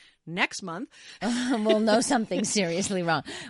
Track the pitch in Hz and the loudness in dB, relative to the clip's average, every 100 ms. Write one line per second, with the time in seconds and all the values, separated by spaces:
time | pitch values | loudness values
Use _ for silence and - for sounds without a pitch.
0 | - _ 160 180 294 - 185 170 285 - | -20 _ -8 -2 -2 -4 -8 -10 -10 -16
1 | - - 208 240 247 240 214 214 220 220 | -20 -6 -4 -2 0 0 4 4 6 4
2 | - 247 214 185 196 208 170 170 202 185 | 4 0 0 -2 0 0 0 0 0 0
3 | 170 160 - - | 2 0 -2 -12